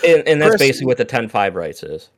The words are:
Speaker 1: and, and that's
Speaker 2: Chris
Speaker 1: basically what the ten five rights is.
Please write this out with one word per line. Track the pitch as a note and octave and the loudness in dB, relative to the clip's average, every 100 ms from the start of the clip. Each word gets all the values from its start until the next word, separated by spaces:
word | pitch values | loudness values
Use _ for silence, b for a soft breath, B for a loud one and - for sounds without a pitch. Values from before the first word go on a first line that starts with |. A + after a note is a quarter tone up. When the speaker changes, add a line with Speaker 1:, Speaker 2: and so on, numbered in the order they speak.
Speaker 1:
and, | E3+ D#3+ C#3+ | 2 4 4
and | D3+ | 2
that's | D3+ | 4
Speaker 2:
Chris | G#3+ | 4
Speaker 1:
basically | C#3 C3 C3 | 2 0 -2
what | B2 | -2
the | |
ten | A#2 B2 A2+ | -2 -4 -4
five | G#2 G2 | -2 -2
rights | F#2 D#2+ D2 | -4 -8 -12
is. | - D#2 - | -14 -14 -16